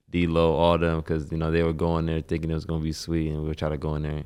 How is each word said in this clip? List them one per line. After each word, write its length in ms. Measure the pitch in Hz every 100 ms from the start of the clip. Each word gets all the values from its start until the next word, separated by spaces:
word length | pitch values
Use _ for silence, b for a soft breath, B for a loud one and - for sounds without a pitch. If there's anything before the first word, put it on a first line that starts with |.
| -
D'Lo, 440 | 87 85 82 82
all 240 | 76 85 85
them, 240 | 85 80
'cause, 300 | 78 80 71
you 60 | 80
know, 120 | 80
they 120 | 82
were 100 | 82
going 320 | 80 85 82 82
there 160 | 80
thinking 300 | 78 82 80
it 40 | 80
was 100 | 82
gonna 180 | 80
be 80 | 80
sweet, 380 | 78 - 82 78
and 120 | 76
we 60 | 78
would 100 | 78
try 120 | 78
to 80 | 76
go 180 | 78 76
in 80 |
there, 200 | 76 76